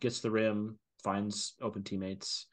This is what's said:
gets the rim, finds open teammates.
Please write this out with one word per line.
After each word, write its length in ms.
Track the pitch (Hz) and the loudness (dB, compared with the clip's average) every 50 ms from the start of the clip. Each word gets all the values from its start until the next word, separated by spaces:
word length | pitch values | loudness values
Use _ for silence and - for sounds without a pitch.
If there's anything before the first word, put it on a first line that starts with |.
gets 200 | - 120 117 - | 0 0 0 2
the 100 | - 117 | 0 2
rim, 480 | 110 110 110 110 104 104 107 110 110 - _ _ _ _ | 4 4 4 4 4 2 0 -2 -4 -10 _ _ _ _
finds 520 | - 101 98 101 104 104 101 - - - - - | -2 0 2 2 0 0 -2 -2 -4 -6 -6 -4
open 200 | 127 113 107 101 | -6 -4 -4 -4
teammates. 640 | 98 - 101 95 95 92 98 98 - - - - - _ | -4 -2 -2 -2 -2 -2 -4 -6 -4 -4 -4 -4 -6 _